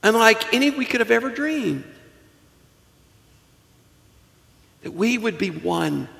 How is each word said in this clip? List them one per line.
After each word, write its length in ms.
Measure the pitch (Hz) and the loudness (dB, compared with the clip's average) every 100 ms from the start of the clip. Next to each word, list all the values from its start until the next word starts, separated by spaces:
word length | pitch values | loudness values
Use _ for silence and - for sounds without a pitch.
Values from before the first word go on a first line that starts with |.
unlike 500 | 202 226 226 220 - | 2 6 6 4 2
any 160 | 247 285 | 0 2
we 160 | 277 254 | 0 -2
could 160 | 247 | 0
have 100 | 226 | 2
ever 180 | 233 262 | 2 0
dreamed, 540 | 233 294 311 214 139 - - - - _ _ _ _ _ _ _ _ _ _ _ _ _ _ _ _ _ _ _ _ _ _ _ _ _ _ | -6 -4 -4 -4 -4 -8 -20 -20 -20 _ _ _ _ _ _ _ _ _ _ _ _ _ _ _ _ _ _ _ _ _ _ _ _ _ _
that 80 | 156 | -16
we 260 | 160 220 247 | -2 -2 0
would 200 | 226 165 | -4 -4
be 120 | 196 | -6
one 580 | 160 165 170 165 143 131 - | -4 -4 -2 -2 -4 -8 -16